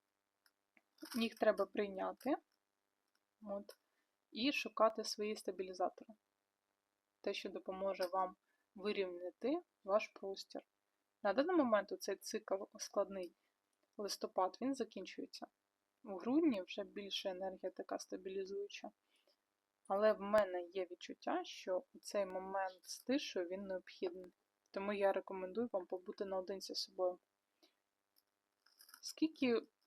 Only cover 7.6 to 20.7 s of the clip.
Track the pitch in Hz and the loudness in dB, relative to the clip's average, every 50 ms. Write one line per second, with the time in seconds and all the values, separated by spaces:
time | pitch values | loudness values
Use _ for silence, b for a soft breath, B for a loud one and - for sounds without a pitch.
7.6 | - - 190 190 196 196 185 196 185 175 185 190 185 185 - _ _ _ _ _ | -6 -6 -6 -2 0 -2 0 0 -2 0 2 2 2 0 -2 _ _ _ _ _
8.6 | _ _ - 202 185 208 202 196 190 180 175 175 180 175 - - - 254 311 349 | _ _ -14 -6 -2 -2 0 2 0 0 -2 -6 -6 -8 -8 -2 0 0 0 0
9.6 | 349 _ _ _ - 196 202 214 - - - - 202 196 196 - - _ - - | -2 _ _ _ 0 2 4 4 2 2 -10 -10 -8 -8 -8 -8 -10 _ -12 -12
10.6 | - _ _ _ _ _ _ _ _ _ _ _ - 202 196 247 294 370 370 320 | -12 _ _ _ _ _ _ _ _ _ _ _ 0 2 4 4 4 6 6 6
11.6 | 269 233 220 202 196 - 190 - - 214 190 - - - - 214 - - 190 196 | 6 8 6 4 4 2 -6 -4 -2 -4 -4 -4 -4 -4 -4 -4 -2 0 -2 -2
12.6 | 208 - - 214 - - - 208 196 190 196 190 180 170 _ _ _ _ _ _ | -2 -8 -10 -12 -10 -2 0 0 0 0 -2 -6 -6 -8 _ _ _ _ _ _
13.6 | _ _ _ _ _ _ - - 202 190 - - - 202 - 196 185 190 - - | _ _ _ _ _ _ -8 -6 -6 -4 -4 -4 -6 0 2 4 4 4 2 -2
14.6 | 233 269 277 - 220 214 - 196 185 - - - - - - - - - _ _ | -2 -2 0 -2 -4 -4 -4 -12 -10 -10 -8 -10 -10 -10 -10 -14 -14 -14 _ _
15.6 | _ _ _ _ _ _ _ _ - 220 190 180 - 226 262 320 349 302 220 190 | _ _ _ _ _ _ _ _ -12 -10 -8 -4 0 4 4 6 6 6 4 4
16.6 | 180 - - 214 196 185 - 202 202 190 - - - 196 185 180 190 190 190 185 | -2 -4 -6 -6 -6 -6 -6 -8 -6 -4 -6 -2 -2 -2 -2 -2 -4 -4 -6 -4
17.6 | - 185 - - 202 - 196 190 - - 208 190 185 190 190 196 190 185 196 202 | -6 -6 -4 -6 -6 -4 -4 -4 -4 -6 -8 -8 -6 -6 -4 -4 -4 -4 -6 -6
18.6 | 202 - - - - 214 _ _ b b b b b b b b b _ _ _ | -6 -8 -10 -12 -12 -12 _ _ b b b b b b b b b _ _ _
19.6 | _ _ _ _ _ - 196 202 214 214 208 190 196 202 214 214 202 185 180 180 | _ _ _ _ _ 0 2 6 6 6 6 4 2 4 6 6 6 4 0 -4
20.6 | 175 170 | -4 -4